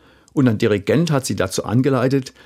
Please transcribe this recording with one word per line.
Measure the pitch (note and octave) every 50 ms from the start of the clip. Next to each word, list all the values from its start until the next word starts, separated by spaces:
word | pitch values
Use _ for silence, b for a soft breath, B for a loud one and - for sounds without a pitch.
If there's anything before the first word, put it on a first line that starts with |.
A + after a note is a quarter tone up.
| b b b b b b
und | b D#3 C3 B2
ein | G#2+ -
Dirigent | A2+ G#2+ G#2 G2+ - - G#2+ D3 E3+ D#3+
hat | D3 C3+ -
sie | - G#2+
dazu | G2 F#2 F#2+ - - -
angeleitet, | F2 G#2 B2+ C3 C#3+ C3+ B2 A#2 C3+ C#3 C#3 C3 - b b b